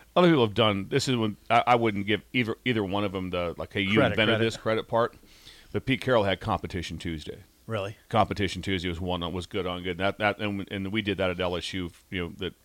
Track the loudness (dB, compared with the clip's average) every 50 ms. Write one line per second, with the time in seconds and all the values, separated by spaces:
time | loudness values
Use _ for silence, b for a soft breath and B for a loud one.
0 | b b 2 4 6 6 6 6 4 4 4 4 4 4 4 2 -2 -2 -2 -2
1 | 0 0 0 0 0 -2 -4 -6 _ 2 2 4 6 6 4 4 4 2 0 0
2 | 0 0 0 -2 -2 _ -2 -2 0 -2 -2 -4 -2 -2 0 0 0 0 0 -2
3 | -2 -2 -2 -4 -4 -4 -2 -2 -2 -4 -4 -6 -8 -6 -4 -2 0 2 2 4
4 | 4 2 4 2 2 2 4 2 2 0 -2 -2 -2 -2 -2 -2 -2 0 2 2
5 | 2 0 -2 -8 -20 b b b b b b b b b -6 -4 -2 0 -2 0
6 | 2 2 4 4 4 4 0 0 0 -2 -2 -2 -2 -4 -8 -6 -8 -8 -8 -8
7 | -8 -6 -8 -8 -8 -12 -14 -14 -16 _ _ _ _ -8 -6 -6 -6 -6 -10 -14
8 | _ 0 2 2 4 2 2 -2 -2 -2 -2 -4 -4 -2 -2 -2 -2 -2 -4 -4
9 | -4 -4 -4 -2 -4 -4 -4 -6 -6 -6 -4 -4 -4 -4 -4 -6 -4 -6 -4 -2
10 | 0 -2 0 0 0 0 0 0 -4 -4 -4 -6 -6 -6 -6 -6 -6 -4 -4 -2
11 | -2 -2 0 0 0 -2 0 0 -2 -2 -2 -4 -4 -6 -6 -6 -6 -6 -8 -14
12 | _ -8 -6 -6 -6 -6 -6 -6 -8 -8 -8 _ _